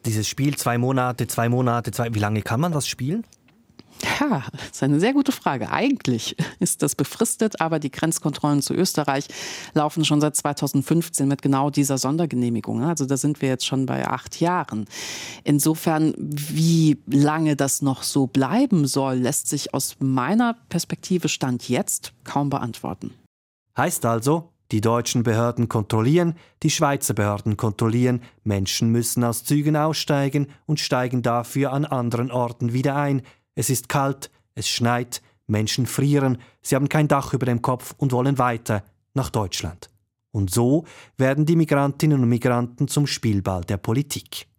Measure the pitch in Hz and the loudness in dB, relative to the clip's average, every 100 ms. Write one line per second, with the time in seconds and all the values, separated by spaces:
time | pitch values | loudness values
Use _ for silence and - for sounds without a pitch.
0 | 120 107 104 - 139 139 131 120 123 135 | -2 -2 -2 -2 -2 0 -2 0 2 2
1 | 127 123 120 - 117 123 127 120 113 107 | 0 -2 -4 0 0 2 2 0 -2 -4
2 | 117 110 104 107 - 117 175 151 - - | -4 0 0 0 -2 -2 0 -2 -4 -6
3 | 127 208 - _ _ _ _ - _ - | -4 -4 -6 _ _ _ _ -20 _ -8
4 | - - 285 165 - - - - 135 143 | -4 -2 0 0 -4 -12 -14 -4 0 2
5 | 208 277 277 - 175 135 107 143 247 262 | 4 2 2 0 -2 -2 -2 0 2 0
6 | - 117 - - - - 180 - 147 - | 0 -2 -2 -4 -6 -2 -4 0 -2 0
7 | 143 - 233 - 220 - 165 160 139 - | -4 0 -2 0 -2 0 -2 0 -4 -2
8 | 160 - 160 143 147 143 - 135 185 - | -2 0 -4 0 0 2 0 0 0 0
9 | 143 139 - - - - - 156 151 - | 0 -2 -4 -12 -12 -12 -4 0 0 0
10 | 151 151 151 - 147 143 143 143 135 160 | 2 4 2 0 -4 -2 0 0 2 0
11 | 165 - 139 139 139 135 143 139 139 135 | 0 -2 0 0 2 2 2 0 0 0
12 | 131 160 165 123 120 117 110 113 147 160 | 0 0 0 0 0 -2 -4 -2 -2 -2
13 | 135 135 147 147 135 127 - 135 127 131 | -2 0 0 0 -2 -2 -2 -2 -2 -2
14 | 127 127 - - 165 180 143 107 104 - | -2 -4 -8 -2 0 0 -4 -8 -8 -10
15 | - - - - - 147 156 156 - 156 | -12 -12 -14 -8 0 2 2 0 0 2
16 | 156 - 147 147 147 156 165 165 156 147 | 0 -2 -6 -6 -4 0 4 6 4 2
17 | - 139 147 156 156 139 139 - 139 127 | 2 2 4 2 0 2 0 0 0 -2
18 | - 147 131 135 131 214 277 180 139 139 | -2 0 0 2 2 2 2 2 2 0
19 | 135 127 123 156 - 147 - 143 - - | 0 0 0 -2 -4 -6 -4 -4 -4 -4
20 | 135 131 127 220 240 226 _ 170 - 175 | -2 0 2 2 2 -2 _ -4 -4 -8
21 | - 180 151 - 135 123 - 123 - - | -2 -2 0 -2 -2 -4 -2 -2 0 -6
22 | - _ - 143 143 139 117 110 - - | -8 _ -4 -2 0 -2 -4 -8 -10 -8
23 | - - _ _ _ _ _ - 151 - | -12 -14 _ _ _ _ _ -2 -2 0
24 | 120 117 123 165 165 _ _ 110 110 120 | 0 0 2 0 -2 _ _ 0 2 0
25 | 117 127 117 110 120 123 117 117 104 110 | 0 0 2 2 0 0 0 0 0 2
26 | 113 165 170 165 - _ 160 - 151 139 | 4 4 2 -2 -14 _ -2 2 0 0
27 | - 113 104 101 113 104 113 101 113 120 | -2 0 0 0 -2 0 -2 0 0 4
28 | 123 123 120 _ 107 101 95 - 117 117 | 2 0 -6 _ -2 -2 -2 0 2 2
29 | 117 - 120 113 - 147 147 151 156 151 | 0 0 0 -2 0 0 2 2 0 -2
30 | - 143 139 143 143 - - 147 - 131 | 0 0 2 0 -4 -8 -4 -4 0 0
31 | 127 127 120 120 117 135 135 139 151 131 | 0 0 0 -2 -2 -2 0 0 -2 -2
32 | 120 117 127 123 120 120 120 127 139 139 | 0 0 -2 0 -2 -2 -2 0 0 0
33 | 143 135 - _ _ - 123 127 - 147 | 0 0 -4 _ _ -6 -2 -2 0 0
34 | 139 139 - _ _ - - - 117 120 | 0 -2 -12 _ _ -8 -6 0 0 0
35 | 120 - _ _ - 107 110 - 120 - | -2 -10 _ _ -2 -2 0 -2 -2 0
36 | 139 143 135 123 - _ - 135 139 156 | 2 4 2 0 -6 _ -2 0 2 2
37 | 156 139 135 127 123 120 - 127 - - | 2 2 0 -2 0 0 0 -2 -6 -4
38 | 139 123 131 135 123 117 - 104 - _ | 0 2 2 2 2 0 -2 -4 -4 _
39 | _ 139 127 110 95 - 87 87 - _ | _ -4 -2 -2 -2 -4 -8 -10 -20 _
40 | _ _ _ 110 98 117 120 151 165 - | _ _ _ -2 0 2 2 2 0 -20
41 | - - 131 139 151 170 156 139 143 143 | -20 0 2 2 4 4 4 4 2 2
42 | 156 139 120 120 127 120 120 120 139 147 | 2 4 4 2 2 2 0 -2 0 0
43 | 143 - 117 101 98 92 87 98 - 117 | 0 0 0 2 0 -4 -2 -4 0 -2
44 | 151 - - - - | -2 -8 -10 -16 -16